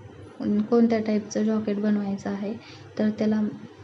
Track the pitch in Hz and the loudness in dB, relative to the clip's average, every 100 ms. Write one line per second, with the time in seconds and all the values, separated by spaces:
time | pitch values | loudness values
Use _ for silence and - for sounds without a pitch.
0 | - - - - 208 208 214 233 233 226 | -18 -18 -18 -8 0 0 4 6 6 4
1 | 220 214 - 214 214 220 214 202 214 208 | 2 0 0 -2 0 0 0 0 2 0
2 | 202 196 202 196 208 233 - - - - | 0 -4 -4 -4 -6 -8 -12 -20 -14 -2
3 | 214 208 214 214 208 - - - | 0 2 2 2 0 -4 -14 -18